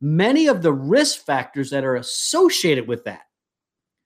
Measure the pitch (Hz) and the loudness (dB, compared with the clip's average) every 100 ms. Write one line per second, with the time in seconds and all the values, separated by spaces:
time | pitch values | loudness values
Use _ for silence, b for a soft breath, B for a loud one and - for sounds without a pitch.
0 | 143 160 214 285 311 202 165 139 135 254 | -2 0 2 2 2 2 0 0 2 2
1 | 285 - - 135 120 143 131 139 135 123 | 2 -2 -4 -4 -4 -6 -4 -2 -2 -2
2 | 123 - - 320 370 - 175 135 113 117 | -4 -6 -2 2 2 2 0 0 -2 -6
3 | 110 95 _ _ _ _ _ _ _ _ | -8 -14 _ _ _ _ _ _ _ _